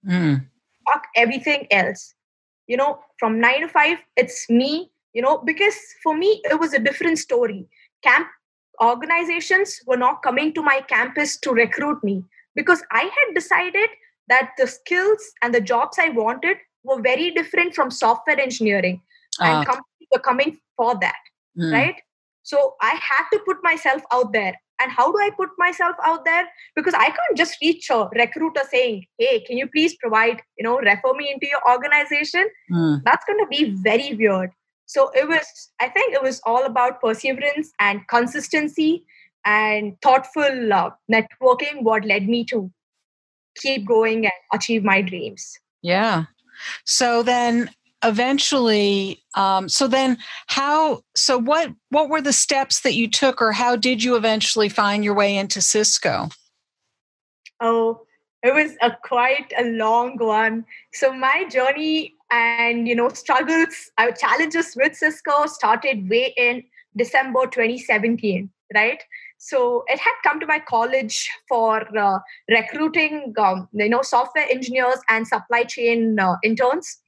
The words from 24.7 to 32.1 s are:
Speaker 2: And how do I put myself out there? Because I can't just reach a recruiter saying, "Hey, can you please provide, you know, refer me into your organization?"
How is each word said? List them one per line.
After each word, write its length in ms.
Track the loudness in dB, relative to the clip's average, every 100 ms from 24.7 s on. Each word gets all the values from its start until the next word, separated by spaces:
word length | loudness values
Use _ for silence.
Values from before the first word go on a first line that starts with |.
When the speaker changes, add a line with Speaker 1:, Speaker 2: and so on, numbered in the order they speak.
| -6
Speaker 2:
And 100 | -4
how 180 | 2 2
do 80 | 2
I 100 | -2
put 200 | -2 -8 0
myself 380 | -2 0 -2 0
out 220 | -2 0 0
there? 200 | 0 -2 -12 -10 -4
Because 180 | -2
I 120 | 2 0
can't 320 | 0 -2 0
just 200 | -2 0
reach 280 | -2 -2 0
a 200 | -2 0
recruiter 480 | 0 -2 0 -4 -2 0
saying, 360 | 0 0 -4 -12 -2
"Hey, 220 | 0 0
can 180 | -2 -6
you 100 | -4
please 280 | 0 0 -2
provide, 460 | -2 2 2 0 _ -8
you 60 |
know, 140 | -2 0
refer 340 | 2 2 0
me 180 | 0 -2
into 160 | -6 -4
your 140 | 0 2
organization?" 840 | 2 2 0 2